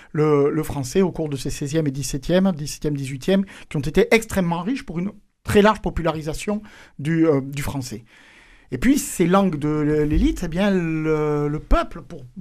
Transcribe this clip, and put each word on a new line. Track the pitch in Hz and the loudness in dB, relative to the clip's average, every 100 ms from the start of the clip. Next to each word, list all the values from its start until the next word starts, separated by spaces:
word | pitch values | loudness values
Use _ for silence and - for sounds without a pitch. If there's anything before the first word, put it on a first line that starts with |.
| - | -8
le, | 156 151 143 143 | 0 4 4 4
le | 156 | 0
français | 151 143 123 190 | -4 -6 -2 2
au | 185 | 0
cours | 143 156 | 0 -6
de | 139 | -4
ces | 143 | -6
seizième | 123 143 156 151 | -6 -2 -2 -2
et | |
dix-septième, | 135 131 147 - 180 196 | -4 -6 -6 0 2 2
dix-septième, | 151 151 - 156 143 | 0 -8 -6 -4 -4
dix-huitième, | 131 139 - 196 190 - - | -6 -6 0 0 0 -10 -8
qui | 151 | -6
ont | |
été | 143 170 214 | 0 2 4
extrêmement | 226 - 196 170 170 | 2 2 -2 0 -2
riches | 180 277 - | -4 -6 -6
pour | 170 | -6
une | 202 - _ _ | -6 -10 _ _
très | - 208 | 2 4
large | 208 208 | 6 4
popularisation | 185 175 160 156 151 147 - 208 208 - - - | -4 -2 -2 -2 -6 -6 -4 -6 -6 -20 -20 -8
du, | 143 165 160 | -2 4 4
euh, | 139 | 4
du | 135 143 | 0 -6
français. | 117 139 123 107 - - - - _ - _ | -6 -6 -8 -12 -16 -20 -20 -20 _ -20 _
Et | - | 0
puis, | 233 294 | 2 2
ces | - - 170 | 0 0 4
langues | 196 196 151 | 4 2 0
de | 147 | -2
l-, | 151 147 151 147 | 0 0 2 2
l'élite, | 147 269 - | 2 2 0
eh | 175 | -4
bien, | 160 202 | 0 2
le, | 190 165 160 156 156 151 147 147 | 2 0 -2 0 0 0 0 -2
le | 151 | -4
peuple, | - 339 - 170 | 2 2 2 -10
pour | - 156 - - | -16 -18 -18 -6